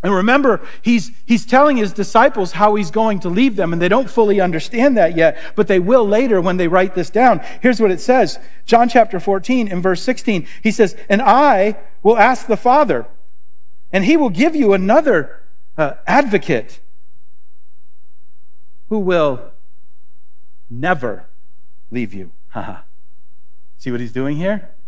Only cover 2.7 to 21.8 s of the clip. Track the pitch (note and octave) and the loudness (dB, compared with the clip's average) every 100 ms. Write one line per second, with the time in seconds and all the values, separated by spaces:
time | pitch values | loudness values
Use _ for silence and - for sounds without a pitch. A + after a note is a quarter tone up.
2.7 | G#3+ F3+ G#3+ A3 G3+ F3+ F3+ C4 G3+ E3+ | 2 -2 0 0 -2 -2 0 0 2 -2
3.7 | E3+ F3 G#3+ C4+ - G#3+ G3 F3+ D#3+ - | 0 2 2 0 0 2 2 0 -2 -4
4.7 | A#3 C4+ A#3+ E3 E3 D#3+ - - - G3+ | 0 2 4 2 4 2 2 -6 -2 2
5.7 | F#3+ F3 B3+ G#3 G#3 C4 G3 F3 F3+ E3+ | 2 4 4 4 2 2 2 2 0 2
6.7 | F#3 F#3+ F3+ E3 G#3 B3+ F#3 - - B3+ | 2 2 -2 -2 2 4 4 -2 0 0
7.7 | A#3 G#3+ F3+ - B3+ F#3+ - - - - | 2 2 0 2 2 2 -2 -6 -8 2
8.7 | A#3 A#3+ B3 A3 F#3 F3+ F#3+ - B3+ G#3+ | 4 6 4 2 0 -2 -2 0 0 0
9.7 | F3+ F3+ F3+ - B3 - D#3+ - - A3 | 0 0 0 -2 -2 0 -2 -2 -2 -2
10.7 | G#3 G3+ - - G3+ B3+ A#3 D4 G#3 G3+ | 2 2 0 0 2 4 6 6 4 2
11.7 | G#3 - - G3 A3+ A3 B3+ - G#3+ A#3+ | 0 -6 -2 2 4 4 4 0 0 4
12.7 | C4+ C#4+ C3 A2 - - - - - - | 4 4 0 -2 -6 -6 -6 -6 -6 -6
13.7 | - - F#3+ G3 D#4+ C4+ E3 D4 D#4 A#3 | -6 -2 0 2 4 2 2 0 2 2
14.7 | G3 F#3+ C4 D4 F#3 C3+ - - - - | 2 4 4 4 2 0 -6 -6 -6 -6
15.7 | - D3+ - - A3 C#4+ G3 - B2+ - | -2 -2 -2 0 2 4 0 0 -2 -2
16.7 | - - - - - - - - - - | -6 -6 -6 -6 -6 -6 -6 -6 -6 -6
17.7 | - - - - - - - - - - | -6 -6 -6 -6 -6 -6 -6 -6 -6 -6
18.7 | - - G#3+ F#3 F3 D3+ B2 - - - | -6 -4 -2 2 2 2 0 -6 -6 -6
19.7 | - - - - - - - - - - | -6 -6 -6 -6 -6 -6 -6 -6 -6 -6
20.7 | A#2+ D#3 F3+ B2 G2 - - - - - | -4 0 0 0 -4 -6 -6 -6 -6 -6
21.7 | - | -6